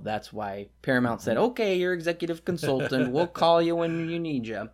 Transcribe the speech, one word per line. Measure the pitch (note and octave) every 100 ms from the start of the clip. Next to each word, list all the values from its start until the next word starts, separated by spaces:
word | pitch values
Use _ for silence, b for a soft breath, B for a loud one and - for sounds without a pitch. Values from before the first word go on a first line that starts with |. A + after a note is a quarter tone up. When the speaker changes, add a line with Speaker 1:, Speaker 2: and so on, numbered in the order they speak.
| G#2
Speaker 1:
that's | G#2+ -
why | G#2+ G#2 G2 G2+ _
Paramount | - B2+ B2 A2
said, | - A2+
Speaker 2:
Mm-hmm. | A3+
Speaker 1:
"Okay, | B3 G#3+ F#3
you're | F3+
executive | F3+ E3 E3+ E3+ E3 -
consultant. | F3 C#3+ C3+ C#3+ C3 B2+
We'll | C3+ F3
Speaker 2:
<laughs> | -
Speaker 1:
call | E3 E3+
you | E3+ E3+
when | E3+ E3 E3
you | E3+
need | E3 C#3 A2+
ya." | G#2 A2